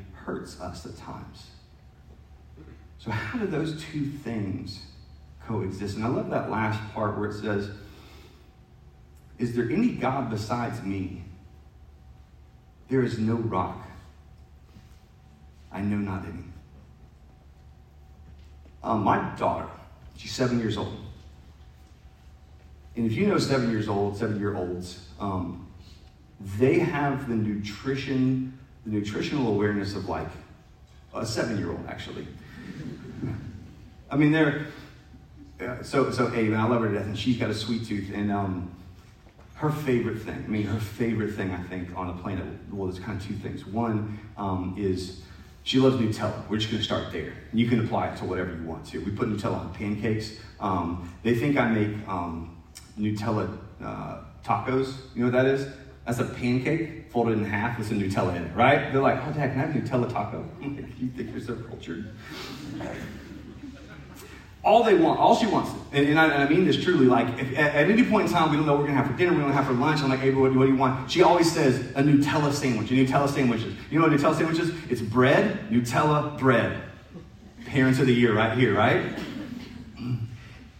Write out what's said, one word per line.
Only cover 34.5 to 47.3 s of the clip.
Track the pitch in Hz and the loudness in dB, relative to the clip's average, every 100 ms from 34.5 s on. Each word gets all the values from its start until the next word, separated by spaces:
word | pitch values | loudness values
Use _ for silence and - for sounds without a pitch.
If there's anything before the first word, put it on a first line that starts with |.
| - - - - - - - - - - - | 2 -6 -12 -18 -20 -20 -20 -20 -20 -20 -10
uh, | 131 123 | -8 -8
so, | - 143 120 | -2 0 0
so | 117 117 | 0 0
Ava, | 117 107 | 2 2
and | 107 | 2
I | 117 | 2
love | 117 | 2
her | 110 | 2
to | |
death, | 101 98 | 0 -2
and | 107 | -2
she's | 127 113 | 0 0
got | 107 | 0
a | 104 | -2
sweet | - 110 110 | -4 -4 -4
tooth, | 101 95 | -6 -4
and, | 104 101 | -4 -2
um, | 101 98 90 90 - - - - - - - - - | 0 -2 -4 -6 -12 -20 -20 -20 -20 -20 -20 -20 -4
her | 151 | -2
favorite | - 135 120 107 - | -2 0 0 0 -4
thing, | 87 - 87 | -8 -8 -4
I | |
mean, | 107 | -2
her | 98 107 | -2 -2
favorite | - - 113 110 101 - | -4 -2 -2 0 -2 -2
thing, | 95 | -4
I | 90 | -4
think, | - 92 90 92 | -8 -8 -8 -6
on | 90 | -6
the | 87 | -6
planet, | 104 92 - - - | -6 -6 -6 -10 -10
well, | 202 92 | -6 -6
there's | - | -6
kinda | - - | -8 -8
two | - 98 | -6 -8
things. | - - - | -8 -10 -6
One, | 107 117 104 104 - - - | -2 0 -2 -4 -10 -12 -8
um, | 98 92 92 98 | -4 -4 -4 -2
is | 98 92 - - - - - - - | -2 -2 -4 -12 -18 -20 -20 -14 0
she | 131 | 4
loves | 131 113 | 6 4
Nutella. | 107 - 101 - - | 0 0 -4 -4 -4
We're | 107 | -2
just | - | -2
gonna | 110 | -2
start | - - - | -2 -2 -4
there. | 85 - | -6 -8